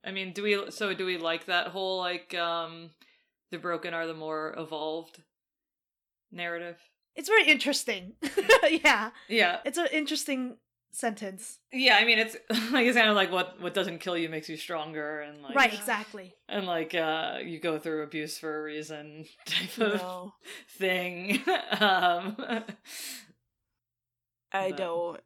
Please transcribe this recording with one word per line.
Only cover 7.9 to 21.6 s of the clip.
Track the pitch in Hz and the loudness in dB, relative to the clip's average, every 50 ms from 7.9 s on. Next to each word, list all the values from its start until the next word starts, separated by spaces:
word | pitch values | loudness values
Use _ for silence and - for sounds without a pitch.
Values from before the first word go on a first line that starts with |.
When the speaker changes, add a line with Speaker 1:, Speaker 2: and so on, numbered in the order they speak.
| 214 190 180 190 - _ | -6 -6 -8 -14 -12 _
Speaker 2:
<laughs> | - 277 - 403 - - 453 480 - 294 | -8 -2 -2 0 8 8 8 8 8 4
Yeah. | 311 311 - 302 254 208 214 226 - - - | 4 4 4 4 4 4 2 -4 -8 -14 -8
Speaker 1:
Yeah. | - 226 226 196 175 180 - - | 0 4 4 4 4 2 0 -4
Speaker 2:
It's | 285 247 339 | -4 -2 0
an | 339 - | 0 0
interesting | - 311 302 285 311 294 - - 277 254 254 247 - _ _ _ _ _ _ _ | 0 0 0 0 -4 -4 -2 -2 -2 -2 -4 -6 -8 _ _ _ _ _ _ _
sentence. | - - - 233 214 - 220 196 190 190 220 - - _ _ _ | -10 -4 -4 -4 -4 -4 -8 -10 -10 -10 -14 -16 -18 _ _ _
Speaker 1:
Yeah, | - 254 262 247 214 | -2 4 6 8 8
I | 202 226 | 8 8
mean, | 233 226 214 | 6 6 4
it's, | 226 220 - - - _ | 4 0 -2 -12 -4 _
<laughs> | 220 233 220 233 | -2 0 0 2
like, | 262 262 233 | 4 4 6
it's | 247 240 | 6 6
kinda | 240 220 214 208 | 6 6 6 6
like | 202 190 175 | 6 4 4
what, | 180 185 180 180 - - | 2 0 0 -2 -6 -8
what | 175 175 175 | -8 -2 0
doesn't | 202 180 190 170 160 | 0 -2 -2 -4 -6
kill | - 185 175 | -4 -2 -2
you | 170 165 160 | -2 -2 -2
makes | 160 156 156 - | -4 -8 -8 -8
you | 160 | -10
stronger | 151 - - 180 160 151 160 160 151 151 147 151 151 | -10 -8 -6 -6 -6 -6 -6 -6 -6 -6 -6 -6 -8
and, | 147 147 151 147 | -10 -12 -16 -16
like, | 147 - 240 | -14 0 4
Speaker 2:
Right, | 277 262 226 208 | 4 4 4 2
Speaker 3:
Yeah. | 202 | -4
Speaker 2:
exactly. | 208 240 226 208 214 - - 208 185 185 _ _ _ - | -4 -4 -4 -4 -4 -8 -14 -16 -16 -18 _ _ _ -6
Speaker 1:
and, | - 208 196 | -4 -4 -2
like, | 180 175 165 160 160 - | 0 -2 -2 -2 -2 0
uh, | 170 160 156 156 160 165 - - - - | 0 0 0 0 0 -2 -4 -4 -6 -6
you | 170 165 151 | -8 -8 -4
go | - 170 156 151 | -2 -2 -2 -2
through | 156 165 156 156 151 | -4 -4 -4 -4 -6
abuse | 147 156 156 151 147 - | -6 -6 -8 -6 -6 -10
for | - - 160 151 156 | -8 -8 -6 -6 -6
a | 151 | -6
reason | 151 151 151 151 151 156 147 147 151 151 156 156 - - | -6 -8 -8 -10 -10 -12 -12 -14 -14 -16 -16 -18 -18 -20
<laughs> | _ - | _ -10
type | - - - - 180 - 240 | -2 -2 -2 -2 -4 -4 -2
of | 226 208 208 202 | 0 0 0 -2
Speaker 3:
No. | 180 180 185 180 180 202 - _ _ - - - - _ - | -4 -6 -8 -10 -12 -14 -16 _ _ -18 -18 -18 -18 _ -8
Speaker 1:
thing. | - 185 185 185 180 180 180 180 175 180 202 202 - - | -2 0 0 0 0 -2 -4 -6 -6 -2 -2 -2 0 2
<laughs> | - 370 - | 0 0 0